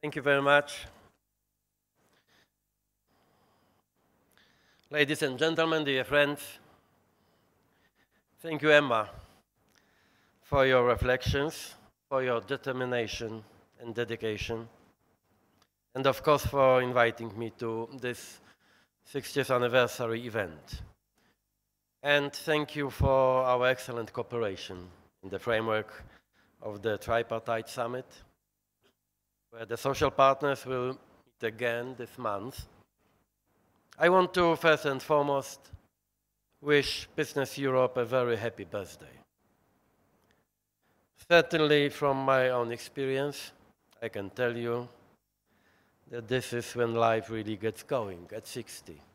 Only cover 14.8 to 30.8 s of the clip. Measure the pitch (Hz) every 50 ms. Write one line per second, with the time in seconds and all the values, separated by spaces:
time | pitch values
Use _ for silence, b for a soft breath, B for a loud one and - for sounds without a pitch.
14.8 | _ _ _ _ _ _ _ _ _ _ _ _ _ _ _ _ _ _ _ _
15.8 | _ _ _ 131 135 139 127 - - - 151 139 - - - 139 135 131 131 127
16.8 | 123 123 123 123 120 117 113 - 113 113 101 107 117 113 110 - 120 117 113 113
17.8 | 113 113 139 131 120 123 120 113 - - - - b b b b b b b b
18.8 | b b b _ _ - - 139 - - - 143 131 - 135 123 123 120 117 131
19.8 | 123 120 - - 127 113 113 113 120 123 107 113 101 87 80 73 - - - -
20.8 | - - _ _ _ _ _ _ _ _ _ _ _ _ _ _ _ _ _ _
21.8 | _ _ _ _ - 143 143 147 143 143 139 - - - 156 151 147 143 - 147
22.8 | 143 135 120 - - 135 135 135 131 131 127 127 131 127 123 123 123 127 131 127
23.8 | - - 120 117 113 107 - 127 117 - - 120 117 104 98 92 - - 95 90
24.8 | 90 90 - - _ _ _ _ - 95 92 95 - 120 117 110 110 113 110 107
25.8 | 107 - - - - b b b b _ b b b b b _ - 113 104 104
26.8 | 98 113 107 98 - - 113 117 117 - 117 113 - - 117 113 113 - - 131
27.8 | 120 117 123 127 131 _ - - - _ _ _ _ _ _ _ _ _ _ _
28.8 | _ _ _ _ _ _ _ _ _ _ _ _ _ _ - 117 113 101 117 113
29.8 | - 143 135 - 151 139 - - 135 135 135 131 147 143 139 127 - 127 127 127